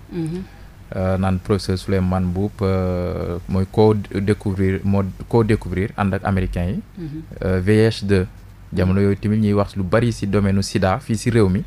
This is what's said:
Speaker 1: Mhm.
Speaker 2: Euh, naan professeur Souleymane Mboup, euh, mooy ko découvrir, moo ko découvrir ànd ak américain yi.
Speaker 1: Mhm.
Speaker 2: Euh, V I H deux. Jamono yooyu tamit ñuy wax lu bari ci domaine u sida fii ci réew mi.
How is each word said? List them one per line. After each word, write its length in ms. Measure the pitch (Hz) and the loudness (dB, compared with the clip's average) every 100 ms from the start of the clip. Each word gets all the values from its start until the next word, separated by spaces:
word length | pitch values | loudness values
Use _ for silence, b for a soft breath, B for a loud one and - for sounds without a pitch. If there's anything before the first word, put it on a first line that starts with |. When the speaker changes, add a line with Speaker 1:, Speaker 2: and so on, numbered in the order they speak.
| - | -10
Speaker 1:
Mhm. 320 | 175 160 175 190 B B B - - | -6 -6 -6 -10 B B B -10 -4
Speaker 2:
Euh, 220 | 92 95 | -2 0
naan 200 | 95 92 | 0 0
professeur 360 | - 101 - 92 | 0 -2 0 -4
Souleymane 480 | - 98 92 92 | 0 0 2 0
Mboup, 280 | 90 90 104 - | 0 -2 -4 -2
euh, 760 | 98 95 92 90 87 87 87 87 - | -2 0 -2 -2 -4 -4 -6 -8 -4
mooy 160 | 92 95 | -2 -2
ko 240 | - 107 104 95 | 4 4 4 0
découvrir, 640 | 98 101 101 104 95 95 95 | -4 0 0 -2 0 0 0
moo 180 | 95 98 95 - - | 0 0 0 -6 0
ko 160 | 120 | 2
découvrir 460 | 110 107 - 90 101 - | 2 0 0 -4 -4 -2
ànd 160 | 98 | -2
ak 100 | 98 | 0
américain 400 | 101 95 92 92 87 | 0 0 0 -2 -4
yi. 120 | 165 - - | -4 -8 -12
Speaker 1:
Mhm. 260 | 160 151 156 - | -10 -10 -14 -6
Speaker 2:
Euh, 160 | 95 92 | -2 0
V 140 | 92 | 4
I 140 | 107 110 | 4 4
H 140 | - 98 | 2 0
deux. 200 | 98 90 - - - - | 2 0 -8 -20 -20 -8
Jamono 260 | 90 92 98 | 0 2 4
yooyu 160 | 101 101 | 2 2
tamit 200 | 104 107 | 0 2
ñuy 160 | 107 | 2
wax 240 | 101 101 101 | 2 0 -2
lu 60 | |
bari 280 | 92 110 120 | 0 2 2
ci 140 | 117 101 | -2 0
domaine 300 | 101 101 98 | 2 2 2
u 40 | |
sida 360 | 95 101 95 107 | 0 0 0 0
fii 160 | - 110 | -2 -4
ci 100 | 127 | 0
réew 180 | 117 98 | 4 4
mi. 120 | 92 | 2